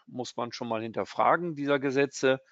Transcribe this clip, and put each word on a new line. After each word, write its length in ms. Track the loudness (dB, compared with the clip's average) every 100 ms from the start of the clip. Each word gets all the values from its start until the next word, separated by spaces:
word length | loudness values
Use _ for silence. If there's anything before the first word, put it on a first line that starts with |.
| -14
muss 300 | -10 -8 -6
man 160 | -8
schon 160 | -6 -4
mal 140 | -4
hinterfragen, 720 | -4 -6 -6 2 4 4 0
dieser 240 | -4 0 0
Gesetze. 640 | 2 2 0 2 2 2 -2